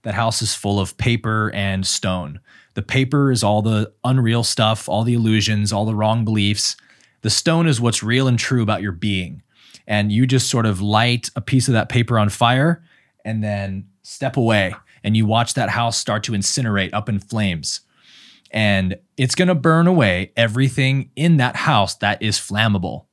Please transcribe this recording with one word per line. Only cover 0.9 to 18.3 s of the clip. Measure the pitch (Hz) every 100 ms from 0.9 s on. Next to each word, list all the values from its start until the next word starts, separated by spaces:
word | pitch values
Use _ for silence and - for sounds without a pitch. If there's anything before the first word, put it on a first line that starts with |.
| -
paper | 123 117 110 110 107
and | 101 98 95 92
stone. | - 98 92 73 80 _ - _ -
The |
paper | 98 131 131 147 139
is | 120
all | 104 107
the | 107 107 104 _
unreal | 123 131 113 117
stuff, | 113 - 110 110 -
all | 104
the | 117
illusions, | 120 110 110 101 107 104
all | 104 110
the | 107
wrong | 107 113 110
beliefs. | 107 101 101 - - _ _ _ _
The | 117
stone | - - 165 165
is | 120
what's | 120 113
real | 107 123 135
and | 117
true | - 127
about | 107 101
your | 101
being. | 85 107 95 87 - _ _ _ - -
And | 104 104
you | 107 127
just | 131 -
sort | 123 113
of | 92
light | 104 107 120 120 - -
a |
piece | - 131 123
of |
that | 113 -
paper | 123 113 117
on | 104
fire | - 117 127 156 170 _ _ _ _ 110
and | 110
then | 107 101 98 95 - _
step | - - 131 131
away | 117 107 95 - _ _
and | 101 110
you | 107
watch | 113 120 -
that | 101
house | 113 117 -
start | - 107
to | 104
incinerate | 107 98 - 120 101 92
up | 104 -
in | 101
flames. | - 113 101 85 - - _ _ _ - -